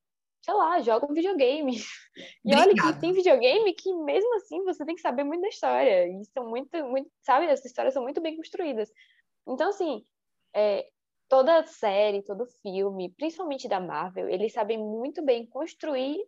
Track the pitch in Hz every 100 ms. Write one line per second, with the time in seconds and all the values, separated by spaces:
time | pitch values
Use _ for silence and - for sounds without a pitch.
0 | _ _ _ _ - 403 320 349 226 226
1 | 285 302 359 359 247 302 277 226 - -
2 | - - - - 214 277 381 339 311 311
3 | 330 370 359 262 240 359 427 - 370 349
4 | 294 302 453 453 - 311 381 330 294 349
5 | 330 247 285 339 381 - 277 247 269 190
6 | 175 185 214 269 233 233 285 339 269 262
7 | 277 _ - 254 330 262 240 - 233 262
8 | 247 294 320 320 320 370 330 226 214 _
9 | _ _ _ _ - 254 330 403 339 220
10 | - _ _ _ _ 202 208 196 - _
11 | _ _ _ 262 262 330 311 - 214 196
12 | 214 202 196 196 240 _ 202 185 196 190
13 | 180 - 311 330 349 269 208 202 180 151
14 | 180 185 - 185 214 247 208 226 214 226
15 | 269 330 294 233 226 254 330 - 311 262
16 | 269 320